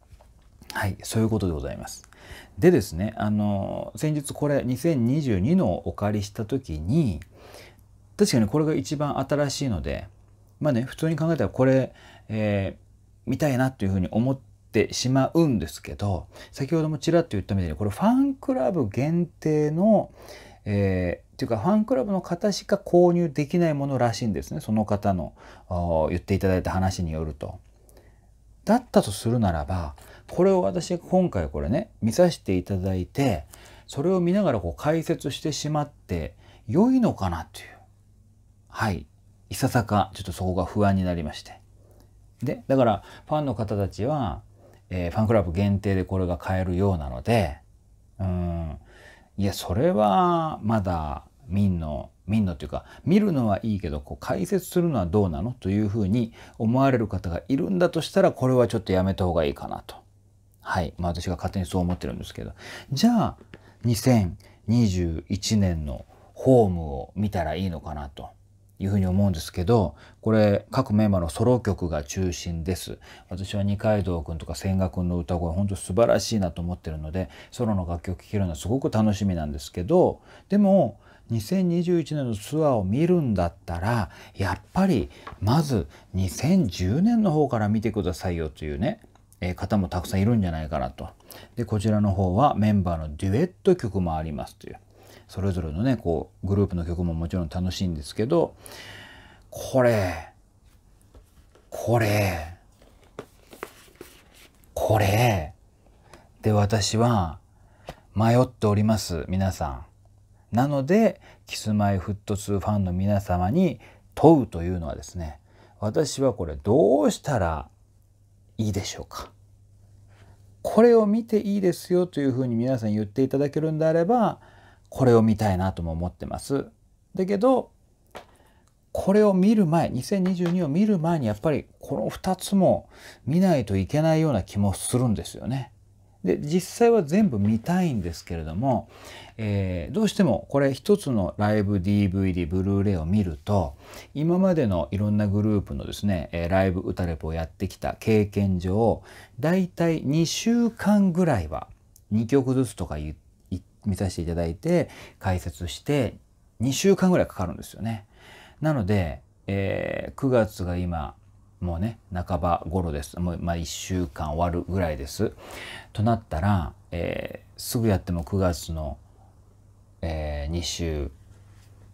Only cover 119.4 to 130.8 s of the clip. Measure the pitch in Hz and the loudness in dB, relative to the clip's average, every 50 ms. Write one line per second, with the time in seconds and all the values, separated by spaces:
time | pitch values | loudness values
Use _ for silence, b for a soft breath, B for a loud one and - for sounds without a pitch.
119.4 | - _ - _ _ _ _ - - - - - - b b b b b b b | -20 _ -20 _ _ _ _ -20 -20 -20 -20 -20 -20 b b b b b b b
120.4 | - - - - - - - 214 226 240 233 226 214 202 208 233 226 226 220 208 | -20 -20 -20 -10 -8 0 4 6 8 8 8 6 6 4 2 0 0 0 -2 0
121.4 | - 202 202 202 190 180 165 - - - 180 180 180 180 - 147 139 135 120 127 | 0 0 -2 2 2 0 0 0 -2 0 0 0 0 0 -2 0 0 0 0 0
122.4 | 131 123 117 113 120 127 135 120 107 107 104 107 110 101 - - 135 131 - 135 | -2 -2 0 0 0 0 0 0 0 0 0 0 -2 -2 0 0 0 0 2 0
123.4 | 143 139 135 160 151 160 156 151 156 160 160 165 170 180 240 247 220 175 - b | 0 0 0 -2 -2 -2 -2 0 0 2 2 2 2 2 2 2 2 0 -2 b
124.4 | b b b b b b b b b b - - 131 123 117 113 110 110 107 101 | b b b b b b b b b b -2 2 4 6 8 8 6 6 4 2
125.4 | 110 104 95 90 92 95 92 - 85 82 80 82 87 90 - _ - - - - | 2 2 2 2 0 -2 -2 -4 -6 -6 -4 -4 -4 -6 -6 _ -10 -10 -10 -10
126.4 | - - 135 139 - - - _ _ _ _ _ _ _ _ 180 185 185 202 196 | -6 -4 -4 -4 -4 -6 -12 _ _ _ _ _ _ _ _ -6 -2 -2 0 2
127.4 | 214 262 262 - - - _ _ _ _ _ _ _ _ _ - - b b b | 4 4 4 2 0 -6 _ _ _ _ _ _ _ _ _ -20 -20 b b b
128.4 | b b b b b b _ _ _ _ _ - - 185 196 214 214 208 190 185 | b b b b b b _ _ _ _ _ -4 0 2 4 6 6 6 6 4
129.4 | 185 208 233 220 196 151 156 170 135 - - 127 123 - 202 196 180 185 190 170 | 4 4 6 4 4 4 4 2 2 0 -2 -4 -4 -2 -2 0 0 0 0 0
130.4 | 180 170 175 185 175 139 139 180 | 0 0 0 0 0 0 2 2